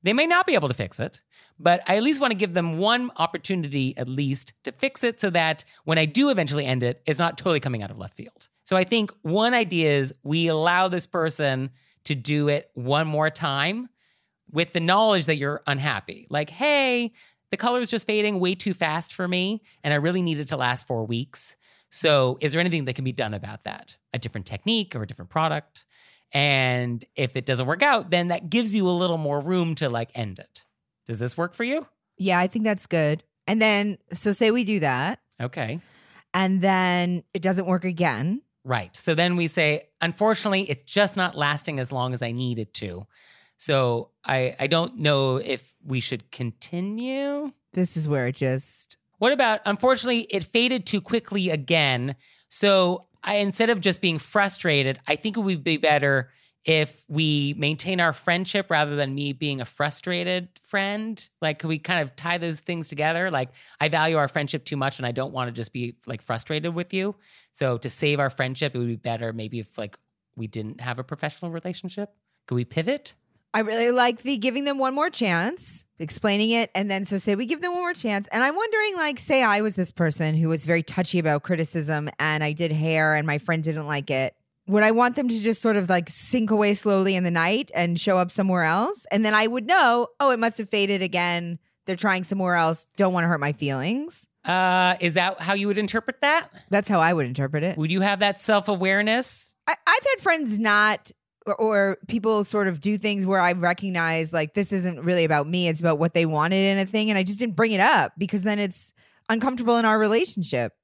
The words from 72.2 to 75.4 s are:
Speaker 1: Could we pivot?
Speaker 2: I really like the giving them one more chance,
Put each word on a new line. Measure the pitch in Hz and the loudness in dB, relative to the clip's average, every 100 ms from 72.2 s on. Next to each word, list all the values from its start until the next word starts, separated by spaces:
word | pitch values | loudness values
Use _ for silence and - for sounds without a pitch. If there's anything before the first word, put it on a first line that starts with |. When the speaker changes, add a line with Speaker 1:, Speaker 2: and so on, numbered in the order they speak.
| _ _ - | _ _ -6
Speaker 1:
Could | 123 | -4
we | 120 | -2
pivot? | - 165 285 - - _ _ _ | -4 -2 -4 -6 -20 _ _ _
Speaker 2:
I | 214 | -2
really | 214 226 240 | -2 0 2
like | 247 247 233 | 4 4 2
the | 254 269 | -4 -2
giving | 233 247 285 | 0 -2 -2
them | 277 | 0
one | 262 | -2
more | 269 320 | 0 -2
chance, | - 220 170 | 0 0 2